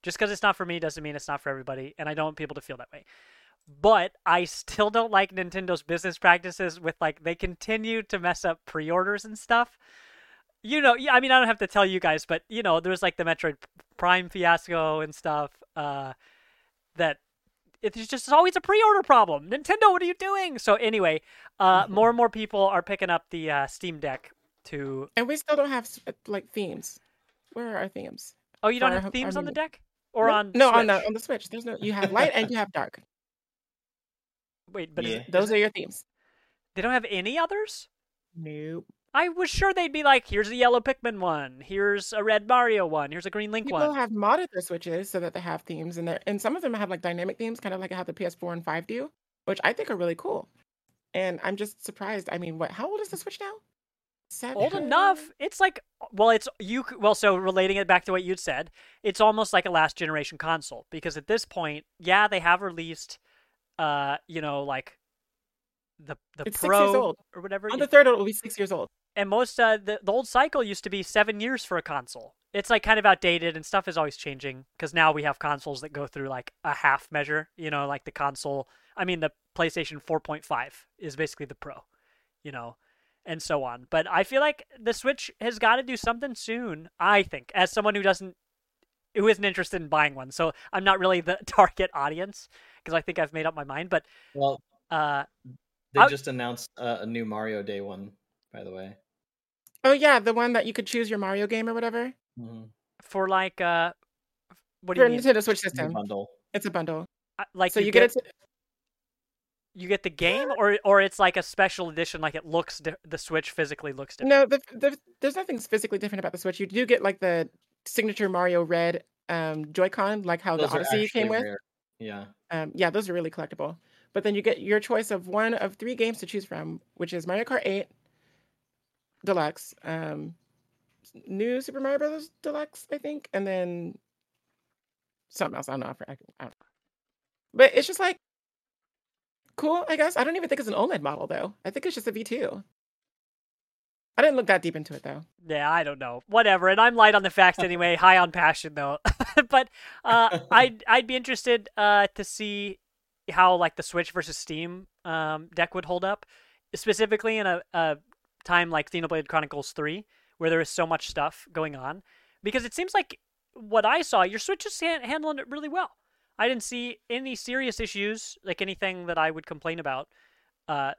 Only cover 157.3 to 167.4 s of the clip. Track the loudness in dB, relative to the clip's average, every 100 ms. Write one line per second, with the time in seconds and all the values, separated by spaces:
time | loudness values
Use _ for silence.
157.3 | -2 0 -2 -2 0 0 -2 _ _ _
158.3 | _ 0 2 2 -2 -2 -6 -4 -4 0
159.3 | -2 -2 -8 -10 -6 -6 -6 -14 _ _
160.3 | _ 0 0 0 -2 -2 -2 -4 -4 -4
161.3 | -6 -12 -8 -6 -6 -10 -10 _ _ _
162.3 | _ -4 -4 -6 -8 -2 -2 -2 -12 _
163.3 | _ _ -20 0 2 4 2 2 2 2
164.3 | 0 -6 -6 -6 -6 -4 -4 -4 -4 -4
165.3 | -6 -8 -10 -6 -6 -6 _ _ _ _
166.3 | -2 0 0 -6 -8 -8 -12 _ -8 -8
167.3 | -10